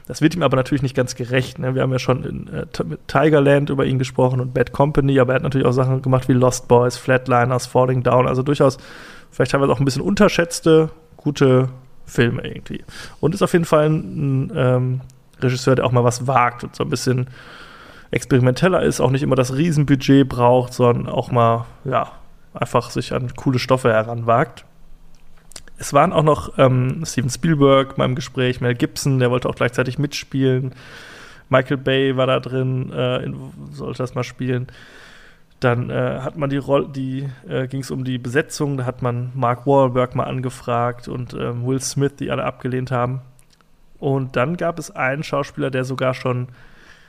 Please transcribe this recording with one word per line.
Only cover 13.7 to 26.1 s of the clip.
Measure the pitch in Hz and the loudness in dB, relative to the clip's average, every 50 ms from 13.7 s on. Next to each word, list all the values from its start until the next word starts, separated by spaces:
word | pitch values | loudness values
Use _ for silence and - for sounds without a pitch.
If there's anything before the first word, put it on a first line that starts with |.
| 165 151 151 156 | 4 4 4 4
ein, | 156 160 - 185 185 160 143 139 135 131 135 - | 2 0 -4 -6 -6 -4 -2 0 0 0 -2 -2
ein, | - | -2
ähm, | 151 131 127 127 127 127 127 127 131 - - - - _ _ - - | 0 0 2 2 2 0 -2 -4 -6 -8 -12 -20 -20 _ _ -8 -2
Regisseur, | 135 123 127 123 - 139 131 | -2 -2 0 0 2 2 2
der | - - | 2 2
auch | 123 | 2
mal | 123 123 120 | 2 4 2
was | 123 - - 123 | 2 0 -2 -2
wagt | 135 131 120 120 120 120 - | 0 2 2 2 2 -2 -6
und | - 123 - | -12 -10 -6
so | - 123 | -6 -4
ein | - | -4
bisschen | 139 - - 131 123 127 127 - - - - - - - - - - - - - - - - - | -4 -2 -2 0 0 -2 -2 -6 -10 -18 -20 -20 -20 -20 -20 -20 -20 -20 -20 -20 -20 -20 -10 -6
experimenteller | - 120 - - 139 123 123 127 127 - 165 190 180 - | -6 -6 0 2 2 4 4 4 2 2 2 2 2 2
ist, | 143 147 - - | 0 0 0 0
auch | 143 131 | 0 0
nicht | 131 135 | 0 0
immer | 147 135 131 | 0 0 0
das | 131 123 127 131 | 0 0 0 0
Riesenbudget | 135 165 175 151 151 143 151 143 135 - - 135 139 135 131 | 0 0 0 2 2 2 2 2 2 4 6 6 6 4 2
braucht, | 131 127 120 120 127 127 123 120 - | 2 2 4 4 4 4 2 0 0
sondern | - 127 120 120 127 123 - | 2 2 2 2 2 -2 -4
auch | - 131 120 - | -4 -6 -4 0
mal, | 123 120 117 117 117 117 117 - - - - | 2 2 4 4 2 0 -4 -8 -14 -12 -6
ja, | 135 127 117 - - - - - - - - - - - | -4 -2 -2 -2 -4 -10 -18 -20 -20 -20 -20 -20 -14 -10
einfach | - - - - 123 - - | -8 -4 -2 -2 -2 -2 -2
sich | - 131 120 - | -6 -6 -6 -4
an | 135 135 127 123 - | -4 -4 -6 -6 -8
coole | - - 143 127 120 | -4 -2 0 0 0
Stoffe | - - 131 - - 120 | 0 0 0 2 2 2
heranwagt. | 110 110 110 117 120 117 113 113 113 123 160 - - - - - - - - - - - - - - - - - - - - - - - - - - - | 2 2 0 -2 -6 -4 0 2 2 2 2 -2 -6 -14 -20 -20 -20 -20 -20 -20 -20 -20 -20 -20 -20 -20 -20 -20 -20 -20 -20 -20 -20 -18 -18 -18 -16 -14
Es | - - | -4 0
waren | 143 139 156 185 | 2 4 4 4